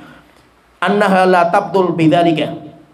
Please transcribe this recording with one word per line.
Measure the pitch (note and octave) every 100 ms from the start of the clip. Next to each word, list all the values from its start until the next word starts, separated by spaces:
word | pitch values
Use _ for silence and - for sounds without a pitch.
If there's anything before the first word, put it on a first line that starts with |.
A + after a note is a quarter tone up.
| - - _ _ _ _ _ -
Annaha | F3+ G#3 G#3 F#3 F#3
la | F3+ E3+
tabtul | G3+ G3 F#3+ F3+ E3
bidzalika. | D#3+ F3 E3+ D3+ - - - - -